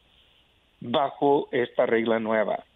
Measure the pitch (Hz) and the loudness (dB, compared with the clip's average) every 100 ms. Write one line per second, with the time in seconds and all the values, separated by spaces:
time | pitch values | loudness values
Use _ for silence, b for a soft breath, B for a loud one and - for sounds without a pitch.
0 | _ _ _ _ _ _ _ - 120 151 | _ _ _ _ _ _ _ -16 -4 -2
1 | 139 - 143 143 - 135 120 - 123 113 | -2 0 2 2 0 -2 -2 0 2 2
2 | 113 113 110 110 95 - - | 2 -2 0 -2 0 -4 -8